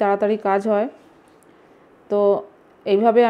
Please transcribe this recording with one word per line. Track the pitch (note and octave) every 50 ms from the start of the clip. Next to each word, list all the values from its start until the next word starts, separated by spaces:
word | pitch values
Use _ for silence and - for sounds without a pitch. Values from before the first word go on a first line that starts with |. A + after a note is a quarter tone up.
তাড়াতাড়ি | A3 G3+ G3+ G3+ G#3 G#3 G#3+ G#3 - G3
কাজ | G3 G3+ G3+ A3
হয়। | G#3+ G3+ A3 C#4 - - - _ _ _ _ _ _ _ _ _ _ _ _ _ _ _ _ _ _ _ _ -
তো | G#3 G#3 G3+ G3+ G3+ - - - - _ _ _ _ _ -
এইভাবে | - G3+ G3 A3 A#3+ A3 A#3 A#3+ A#3